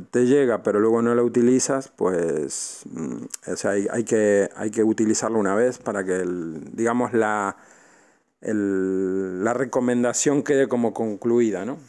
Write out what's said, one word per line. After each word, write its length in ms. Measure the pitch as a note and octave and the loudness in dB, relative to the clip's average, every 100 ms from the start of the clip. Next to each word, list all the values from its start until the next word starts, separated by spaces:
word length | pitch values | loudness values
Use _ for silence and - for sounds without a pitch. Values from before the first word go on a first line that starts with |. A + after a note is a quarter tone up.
| - | -2
te 140 | B2 B2 | 2 4
llega, 360 | C#3+ C3 G#2 | 4 4 2
pero 200 | A2 G2+ | 2 2
luego 200 | A2 A#2 | 4 4
no 140 | A#2 A#2+ | 2 2
la 80 | |
utilizas, 640 | A#2+ A#2+ A#2+ B2+ - C3+ C3 - | 2 4 4 4 2 -2 -4 -4
pues, 840 | F#2 F2+ E2+ D2+ D2 - - - - | -2 0 0 -2 -4 -6 -10 -12 -14
mm, 340 | - C#2+ A#1+ - - - | -10 -8 -8 -12 -14 -10
o 80 | F2+ | -4
sea, 160 | G#2 | -2
hay, 160 | G2+ G2+ | -2 -2
hay 120 | A#2 | -4
que, 460 | A2 A2+ G#2 G2+ G2 - | 0 2 4 4 2 -4
hay 140 | G#2 | -4
que 120 | A2 | 0
utilizarlo 560 | A2 G#2+ G#2+ G#2+ A2+ A2+ | 2 2 2 0 0 0
una 160 | G2 G2+ | 0 2
vez 220 | B2 B2+ | 0 0
para 260 | - G2+ | -6 -4
que 140 | F#2 F#2 | -2 -2
el, 580 | F2+ F2+ E2 D#2 - - | -2 -4 -6 -10 -12 -4
digamos, 380 | A2+ B2 A#2 | -2 0 0
la... 420 | A2+ G#2+ G#2+ G2 - - - - _ _ _ _ _ | 0 0 0 -2 -6 -16 -20 -20 _ _ _ _ _
El, 1000 | - G#2+ G2 F#2+ F#2+ F#2+ F#2+ F#2+ F#2+ F#2 | -4 -2 0 0 0 -2 -2 -2 -4 -2
la 100 | A2 | -2
recomendación 880 | A#2+ C3 C3+ B2 A#2+ A#2+ - D3 C#3 | -2 -2 -2 0 0 0 0 0 0
quede 260 | C3+ C#3 C3 | 2 2 2
como 280 | B2 A#2 G#2 | 0 -2 -2
concluida, 680 | A2+ G2 A#2 A#2+ A2+ F#2 | -4 -4 0 2 2 0
¿no? 140 | G#2 D#3+ | -6 -10